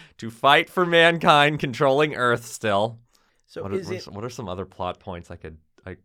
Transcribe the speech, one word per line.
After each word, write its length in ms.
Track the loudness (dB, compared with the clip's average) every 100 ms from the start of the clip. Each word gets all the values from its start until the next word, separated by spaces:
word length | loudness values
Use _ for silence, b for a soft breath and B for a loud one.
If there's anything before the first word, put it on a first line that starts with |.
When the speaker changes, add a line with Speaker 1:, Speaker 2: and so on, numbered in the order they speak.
| B B
Speaker 1:
to 100 | -14
fight 380 | 0 4 4 2
for 160 | -2 2
mankind 760 | 4 4 4 4 4 4 0
controlling 560 | -4 0 2 2 0 0
Earth 300 | 0 0 -4
still. 540 | -6 0 0 0 -4 _ _ _ _ _
Speaker 2:
So 160 | -12
Speaker 1:
What 80 | -8
are, 20 | -8
Speaker 2:
is 120 | -8
Speaker 1:
what 40 |
are 40 | -10
Speaker 2:
it 60 |
Speaker 1:
s-, 60 | -12
what 160 | -12
are 60 | -12
some 180 | -12 -10
other 180 | -10 -10
plot 340 | -10 -10 -10
points 300 | -12 -14 -14
I 40 | -18
could, 220 | -18 -20 _ _ -18
I, 120 | -18